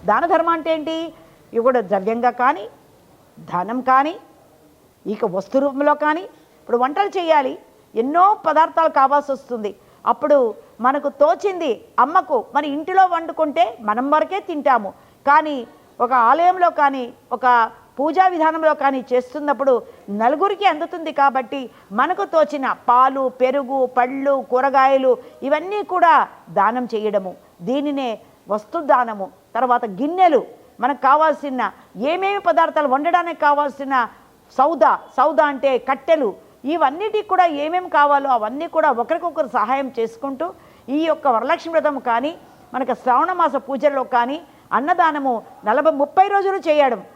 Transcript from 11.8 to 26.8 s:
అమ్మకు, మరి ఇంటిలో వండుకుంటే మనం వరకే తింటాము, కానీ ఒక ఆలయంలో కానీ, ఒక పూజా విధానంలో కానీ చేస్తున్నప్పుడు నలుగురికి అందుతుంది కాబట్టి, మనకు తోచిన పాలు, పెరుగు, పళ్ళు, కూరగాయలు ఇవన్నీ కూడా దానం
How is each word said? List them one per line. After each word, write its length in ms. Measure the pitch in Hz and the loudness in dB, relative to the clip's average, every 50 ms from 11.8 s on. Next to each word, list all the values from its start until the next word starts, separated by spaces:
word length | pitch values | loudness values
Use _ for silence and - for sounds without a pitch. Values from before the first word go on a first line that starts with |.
| - - _ - | -8 -6 _ 0
అమ్మకు, 360 | 240 277 330 370 - - 302 226 - - - | 0 4 2 0 0 2 -2 -2 -2 -2 -4
మరి 120 | 277 302 - 277 | -2 -2 -2 -6
ఇంటిలో 280 | 302 320 370 370 381 381 359 | -6 -6 0 4 4 4 4
వండుకుంటే 520 | 349 330 330 320 320 - 311 302 262 320 349 - - - 226 208 | 2 -4 -6 -8 -2 -2 -2 -2 2 0 0 0 -2 -8 -6 -4
మనం 180 | 214 233 262 285 294 | -2 -2 0 0 0
వరకే 240 | 311 311 302 370 403 415 - | 0 0 -2 -4 -8 -6 -6
తింటాము, 420 | 339 294 254 294 254 233 202 190 - _ _ _ _ _ _ | -8 -2 0 2 2 2 0 -6 -14 _ _ _ _ _ _
కానీ 280 | 277 285 311 311 311 294 262 226 - - - _ _ _ - 240 | 2 2 4 2 0 -6 -8 -10 -12 -18 -20 _ _ _ -4 -2
ఒక 80 | 233 262 254 226 226 | 0 2 2 4 4
ఆలయంలో 400 | 269 320 339 359 370 370 349 339 330 311 | 4 4 4 2 4 4 0 0 2 2
కానీ, 240 | 294 277 269 269 247 233 - _ _ _ 247 | 0 0 0 -2 -8 -10 -12 _ _ _ -8
ఒక 100 | 247 254 247 247 233 226 233 - - _ _ _ - | 0 2 2 4 4 2 0 -4 -18 _ _ _ -4
పూజా 260 | 269 311 285 370 370 370 359 | -2 0 2 4 2 2 2
విధానంలో 380 | 320 311 320 320 320 320 311 294 302 | 2 0 0 0 2 0 0 0 2
కానీ 180 | 277 277 269 262 233 - | 0 -2 -2 -2 -4 -2
చేస్తున్నప్పుడు 640 | 247 254 247 247 - 302 285 294 277 220 277 269 247 226 - - - - - - 202 208 | -2 -2 -2 -4 -10 -6 -4 -4 -2 0 2 0 0 0 -2 -10 -20 -20 -12 -10 -4 0
నలుగురికి 460 | 220 247 302 294 370 403 403 - 415 381 | 0 0 2 2 0 -2 -2 0 0 0
అందుతుంది 400 | 320 302 330 339 - 339 320 320 285 285 | 0 0 -6 -8 -8 -10 -10 -8 -2 0
కాబట్టి, 400 | 277 277 233 262 262 - 285 277 254 220 - - - _ 190 214 | 0 0 0 -2 -6 -6 -10 -10 -10 -12 -16 -20 -20 _ -4 -2
మనకు 240 | 262 320 370 381 392 - - | -2 -2 -2 -4 -4 0 2
తోచిన 320 | 320 302 302 302 285 262 226 180 - - - | 0 0 0 -2 -4 -4 -4 -6 -2 0 2
పాలు, 340 | 240 247 254 262 269 277 269 254 254 - | 4 6 4 4 2 -2 -4 -4 -2 0
పెరుగు, 400 | 254 262 262 285 269 240 277 269 254 247 254 | -2 0 0 -2 -4 -2 -2 -2 -2 0 0
పళ్ళు, 380 | 247 247 254 269 269 269 285 277 269 233 - | -2 -2 0 -4 -4 -2 0 -2 -2 -2 -2
కూరగాయలు 640 | 240 254 262 277 269 269 262 269 269 269 262 262 240 - - - - - - 277 | -2 0 0 2 2 4 4 4 2 2 2 2 0 0 -2 -20 -16 -10 -2 -2
ఇవన్నీ 320 | 294 302 330 381 415 415 - - 370 | -2 -2 -2 -6 -6 -6 -4 -4 0
కూడా 200 | 359 349 339 311 262 202 - - - - - 165 202 | 2 4 6 6 4 2 0 -8 -20 -20 -6 -2 0
దానం 260 | 196 208 233 254 | 0 2 0 -2